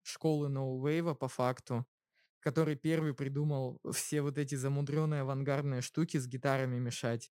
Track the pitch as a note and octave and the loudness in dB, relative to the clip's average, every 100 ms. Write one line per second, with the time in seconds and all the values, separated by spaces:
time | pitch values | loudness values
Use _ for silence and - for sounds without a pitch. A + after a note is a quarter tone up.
0 | - - D#3 D3 D3 C3+ C3+ C3 C#3 D#3+ | -14 -2 2 2 0 -2 -2 -2 0 2
1 | E3+ C#3+ B2+ - B2+ B2+ - A#2+ B2 _ | 0 -2 -2 2 2 0 -2 -4 -4 _
2 | _ _ _ _ D#3 C#3+ D#3 D3 D#3 D#3+ | _ _ _ _ -2 2 2 2 0 2
3 | D#3 C3+ C#3 C#3 D3+ C#3 B2+ - - - | 0 -2 -2 0 0 0 -2 -6 -6 -6
4 | - D3+ C#3+ C#3 C3+ C#3 C3+ C#3 C#3+ D3 | -2 0 0 0 -2 -2 0 0 0 2
5 | D#3 D3 C3+ C3+ C#3+ C#3+ C#3+ B2+ B2 - | 2 2 0 -2 0 0 0 -2 -2 0
6 | E3 D3+ B2 B2+ C#3 C3+ C3 B2 A#2+ - | 0 0 -2 -2 2 2 2 0 -2 -2
7 | B2 A#2 - | 0 -2 -4